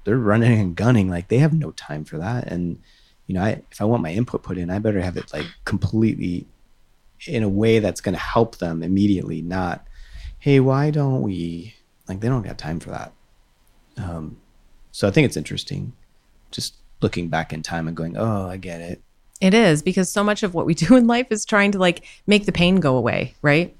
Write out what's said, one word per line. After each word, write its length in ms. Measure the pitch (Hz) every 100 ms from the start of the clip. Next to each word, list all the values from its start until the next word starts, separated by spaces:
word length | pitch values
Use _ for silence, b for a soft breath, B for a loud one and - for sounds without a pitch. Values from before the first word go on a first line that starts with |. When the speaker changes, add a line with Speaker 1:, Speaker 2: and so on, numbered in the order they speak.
| -
Speaker 1:
they're 120 | 123
running 420 | 110 110 117 110
and 160 | 95 82
gunning. 340 | 107 120 92
Like, 180 | 87 90
they 120 | 127
have 140 | 151
no 180 | 160 80
time 340 | - - 151 156
for 120 | 156
that. 280 | 104 120 -
And, 320 | 87 87 - b b b b -
you 60 |
know, 80 | 92
I, 220 | 104 - -
if 100 | -
I 20 |
want 200 | 104 120
my 100 | 80
input 300 | 92 120 -
put 140 | - -
in, 100 | 85
I 100 | 95
better 220 | 110 101
have 160 | 90 90
it, 160 | -
like, 140 | 76 - - -
completely 800 | 104 - 110 113 - 92 87 - _ _ _ _ _ _ _ -
in 140 | 127
a 60 | 107
way 300 | 98 113 113
that's 200 | 101 -
gonna 180 | - 85
help 420 | - 117 113 -
them 240 | 85 82
immediately, 580 | 82 95 104 92 - 80
not, 440 | 85 92 90 - - b b b b b
"Hey, 220 | 147 139
why 320 | 131 135 147
don't 320 | 147 139 131
we," 500 | 120 90 85 85 101 - _ _ -
like, 120 | 95
they 80 | 113
don't 140 | 131
got 160 | 104 -
time 200 | 76 85
for 120 | -
that. 200 | - - - _ _ _ _ _ _ _ -
Um, 400 | 87 85 78 - _ _ _ - -
so 160 | - 101
I 40 |
think 140 | 156 127
it's 100 | -
interesting 580 | 76 - - 95 98 - _ _ _ _ _
just 240 | - - - - -
looking 260 | 104 87 85
back 240 | 80 80
in 120 | 78
time 240 | 78 85 82
and 100 | 85
going, 180 | 82 -
"Oh, 320 | 113 104 92
I 100 | 95
get 240 | 92 85
it." 200 | 85 - _ _ _ -
Speaker 2:
It 140 | 190 220
is, 260 | 214 151
because 280 | 180 185 185
so 140 | -
much 200 | 208 208
of 100 | 202
what 140 | 170 -
we 60 |
<laughs> 120 | 165 165
do 100 | 254
in 120 | 233
life 200 | 240 254
is 120 | 214
trying 280 | - 214 202
to, 80 | 202
like, 260 | 180 175 B B -
make 180 | 208 208
the 60 |
pain 240 | - 175 190
go 160 | 143 127
away, 380 | 113 92 - -
right? 340 | 151 147 175 -